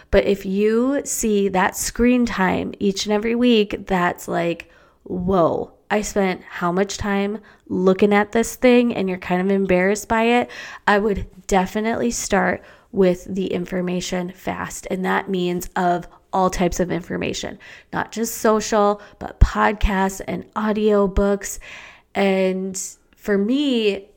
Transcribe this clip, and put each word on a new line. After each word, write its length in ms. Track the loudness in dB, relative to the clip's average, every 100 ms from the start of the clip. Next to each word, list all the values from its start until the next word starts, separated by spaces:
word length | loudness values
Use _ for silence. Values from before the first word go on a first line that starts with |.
| 2
But 140 | 2
if 220 | 4 0 -2
you 560 | 0 2 2 2 0
see 460 | -4 -4 0 2 2
that 260 | 2 0 -2
screen 480 | -6 2 4 4
time 480 | 2 0 0 0 -4 -2
each 260 | -2 -2
and 80 | -2
every 220 | 0 0
week, 520 | 2 4 4 2 -4 -4
that's 420 | 0 0 -2 -6
like, 420 | -2 -2 -4 -10 _ _ _
"Whoa, 720 | -10 -6 0 2 2 0 -6 -12 _
I 100 | -4
spent 420 | -2 -2 -2 -2
how 280 | -8 -6 -2
much 240 | 0 -2 -4
time 440 | -4 -2 -2 -6 -12 -20 -6
looking 460 | 0 2 4 4
at 180 | 4 2
this 220 | 0 -2
thing?" 400 | 2 4 6 4
and 160 | 0 -4
you're 80 | -6
kind 240 | -2 0
of 80 | 2
embarrassed 580 | 0 2 2 2 0 -2
by 140 | 0
it, 280 | 2 2 0 -6 -16 -6 0
I 120 | 2
would 280 | 2 -2 -6 -14 0
definitely 680 | 0 2 -2 -2 -2 -2
start 500 | -4 -2 0 0 -2 -8 -20 _
with 320 | 2 2 2
the 240 | -4 -6 -4
information 840 | -4 -4 -4 -2 -4 -4 -6 -6
fast. 540 | -8 -8 -8 -8 -10 -8
And 140 | -4
that 240 | -2 -2 -2
means 400 | -2 -2 -4 -6 -2
of 320 | 0 0 -4 -18 _
all 160 | 0 0
types 320 | 2 -2 0
of 100 | -4
information, 680 | -4 -6 -6 -6 -6 -10 -12 -18 -20 _
not 180 | -6 -6
just 280 | -6 -6 -2
social, 640 | 2 2 2 2 2 0 -6 -16
but 200 | -14 2
podcasts 840 | 2 4 0 0 -2 0 0 -2 -8
and 240 | -8 -8
audiobooks. 1040 | -6 -2 0 2 4 2 2 2 0 -4 -12 -14 -18 -20 -20 _
And 680 | -2 0 2 0 0 -6 -8 -12 -14 _ _
for 200 | -2 0
me, 720 | 2 0 2 2 0 -2 -8